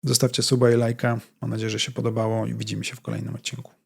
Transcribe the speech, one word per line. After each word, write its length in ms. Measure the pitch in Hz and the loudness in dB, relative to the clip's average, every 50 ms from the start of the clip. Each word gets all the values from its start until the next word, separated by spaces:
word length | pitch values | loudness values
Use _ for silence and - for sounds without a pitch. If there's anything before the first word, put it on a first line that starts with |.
| - | 0
Zostawcie 380 | 135 127 - - 123 - - | 2 2 4 4 2 2 0
suba 280 | 117 - 135 123 123 120 | 0 2 4 6 6 6
i 60 | 117 | 6
lajka. 440 | 117 120 117 117 120 - 123 117 117 - _ _ _ | 6 4 2 0 0 0 0 0 0 -4 _ _ _
Mam 100 | - 113 | -6 -6
nadzieję, 200 | 113 110 110 110 | -4 -2 -2 -2
że 100 | 107 104 | -2 -2
się 120 | - - | -2 -2
podobało 540 | 123 - 120 117 110 113 110 110 113 113 110 | -2 -2 -2 -2 0 0 0 0 0 0 0
i 80 | 113 113 | -2 -4
widzimy 300 | 113 113 107 107 107 104 | -4 -4 -4 -4 -6 -6
się 120 | - - | -6 -10
w 40 | - | -10
kolejnym 340 | _ - - 113 110 110 117 | _ -6 -6 -6 -6 -6 -8
odcinku 380 | - - - - 120 123 - _ _ _ | -8 -8 -10 -10 -10 -14 -18 _ _ _